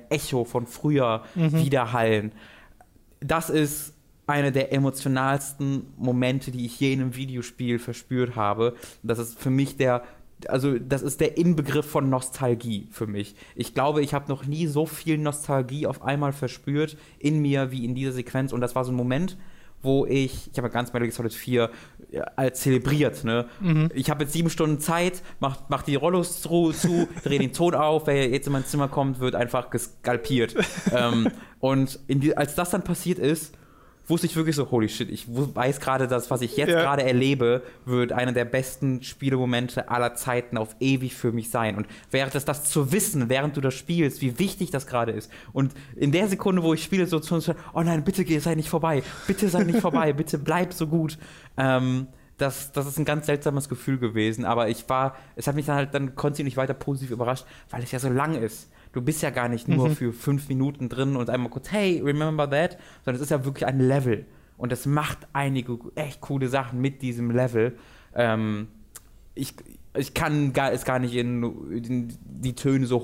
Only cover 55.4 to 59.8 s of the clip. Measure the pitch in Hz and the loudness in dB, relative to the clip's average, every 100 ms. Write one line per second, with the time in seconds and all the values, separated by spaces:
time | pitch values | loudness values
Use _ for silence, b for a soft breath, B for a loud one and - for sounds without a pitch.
55.4 | 143 143 147 143 139 143 135 - 147 139 | -2 -2 0 0 0 -2 -4 -2 -2 0
56.4 | 143 123 131 135 - 139 131 113 120 127 | -4 -2 -2 -2 -4 -4 -4 -2 -2 -2
57.4 | - B B 120 123 127 135 123 151 156 | -6 B B -10 -6 -4 0 0 2 0
58.4 | 113 - - b b 131 123 156 151 123 | -2 -6 -20 b b -6 -2 -2 -2 0
59.4 | 123 117 - 131 | 0 -2 2 4